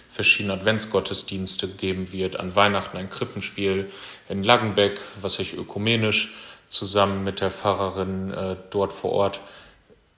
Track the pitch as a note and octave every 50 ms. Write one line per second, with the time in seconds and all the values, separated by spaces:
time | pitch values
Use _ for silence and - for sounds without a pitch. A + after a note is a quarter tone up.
0 | - - - - G2+ - - - G#2 G2 F#2+ F#2 F#2 G#2+ A2 G#2+ - - - F#2+
1 | - - G2 - - - G2 F#2+ F#2+ F2+ - - G2+ F#2 - - G2+ F#2+ F#2 F#2+
2 | F#2 F#2 F#2+ F#2 F#2 F#2 - - F2 F#2 F2 G2+ G2+ G2+ G2+ F#2+ F2+ - - F#2
3 | F#2+ F#2+ - - B2 B2 - G2+ - - - G2 G2+ G2 F#2+ F#2+ G2 - - -
4 | - - - - - - G2 G2 G2 A2 A#2+ A2+ A2+ G#2+ F#2 G2+ G2+ G2+ G2+ -
5 | - - - G2 F#2+ F#2+ - - F#2+ - - F2 F2+ - - G2+ G#2 A2+ A#2 A2+
6 | A2 G#2+ G#2 - - - - - - - - - _ _ - - G#2 G2 - G2+
7 | G2 G2 G2 G2 G2 G2 F#2+ - G2 F#2 - - - G#2 F#2+ F#2+ G2 F#2 F2+ F#2+
8 | F#2 F#2+ F#2+ F#2+ F#2+ G2 - E2 F#2+ F#2+ F#2 F#2 - - - G2+ G2 F#2+ - -
9 | - F#2 - G2 G2 G2 - - - - - - - - - _ _ _ - _
10 | _ _ _